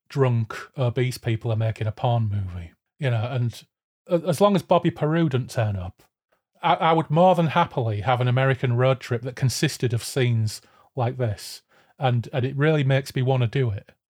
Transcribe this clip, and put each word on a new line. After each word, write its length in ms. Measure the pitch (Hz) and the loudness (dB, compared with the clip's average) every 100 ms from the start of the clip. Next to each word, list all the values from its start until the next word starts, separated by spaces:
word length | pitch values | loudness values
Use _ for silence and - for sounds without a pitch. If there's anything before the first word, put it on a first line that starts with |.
| _ | _
drunk, 480 | 139 131 117 110 - - - | 0 2 2 -2 -8 -12 -2
obese 400 | 120 123 127 - | -2 0 -2 -2
people 340 | 120 113 117 | -4 -2 -2
are 40 | 107 | 0
making 280 | 110 - 107 | -2 -2 -6
a 40 | |
porn 380 | - 123 117 110 | -2 0 0 0
movie, 420 | 101 92 90 85 _ _ _ | -2 -6 -8 -14 _ _ _
you 100 | 139 | -2
know, 180 | 113 120 | -2 -2
and 340 | 131 120 - - _ _ _ - | -2 -2 -4 -16 _ _ _ -2
a-, 200 | 170 165 | 0 0
as 120 | 147 | 2
long 140 | 208 190 | 4 2
as 80 | |
Bobby 260 | - 175 170 | 4 2 2
Peru 360 | 165 151 165 160 | 0 0 2 0
doesn't 200 | 127 131 | 0 -2
turn 240 | - 110 95 | -2 -2 -2
up, 260 | 90 - _ _ _ _ _ _ | -8 -14 _ _ _ _ _ _
I, 120 | 170 156 | 0 2
I 180 | 165 | 4
would 160 | 165 - | 2 2
more 260 | 156 185 175 | 4 6 6
than 120 | 165 | 2
happily 540 | 175 165 - 113 101 | 2 0 -2 -4 -2
have 200 | 127 123 | 0 0
an 60 | 123 | 2
American 480 | 127 135 131 131 120 | 2 2 0 0 2
road 240 | 127 131 | 2 0
trip 220 | - 120 | -2 -6
that 120 | 127 123 | -6 -2
consisted 580 | 131 - 156 - 123 | -2 0 -2 -2 -2
of 100 | 117 | -2
scenes 580 | - 143 123 117 107 - - _ _ - | -4 0 0 2 0 -4 -16 _ _ -6
like 220 | 120 127 | -4 -2
this. 440 | 117 98 - - _ _ _ - | -4 -4 -12 -18 _ _ _ -4
And, 280 | 135 120 - | 0 0 -2
and 120 | 143 127 | -4 -4
it 100 | 135 | 0
really 280 | 151 156 | 2 2
makes 300 | 135 135 139 | 2 0 0
me 80 | 139 | -2
wanna 260 | 127 131 117 | 0 0 0
do 220 | 139 123 | 0 -2
it. 160 | 101 - | -4 -10
It 60 | _ | _